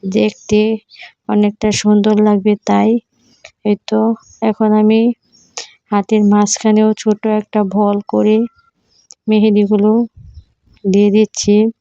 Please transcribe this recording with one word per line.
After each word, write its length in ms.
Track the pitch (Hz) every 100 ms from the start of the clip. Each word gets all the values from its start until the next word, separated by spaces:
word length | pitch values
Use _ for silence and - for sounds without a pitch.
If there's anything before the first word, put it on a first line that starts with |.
দেখতে 560 | 196 196 214 - - 214 214 220 _ - - _ -
অনেকটা 420 | 208 208 208 220
সুন্দর 440 | 208 208 208 208 208
লাগবে 320 | 214 208 196 208 -
তাই। 240 | 202 208 233 _ _ _ _ - _ 214
এই 120 | 208 -
তো, 160 | 214 220 226 _ -
এখন 280 | 220 208 214
আমি 280 | 214 214 220 233 240 _ _ _ - - _ _
হাতের 340 | 208 196 214
মাঝখানেও 640 | 208 208 208 - 220 214 220
ছোট 280 | 214 220 208 220
একটা 260 | 214 208 214 196
বল 280 | 196 208 202 -
করে 300 | 214 208 220 233 _ _ _ _ _ _ - -
মেহেদিগুলো 640 | 214 214 208 202 208 208 226 233 - - - _ _ _ _
দিয়ে 260 | 196 196 208
দিচ্ছি 440 | 208 220 - - 208 226 -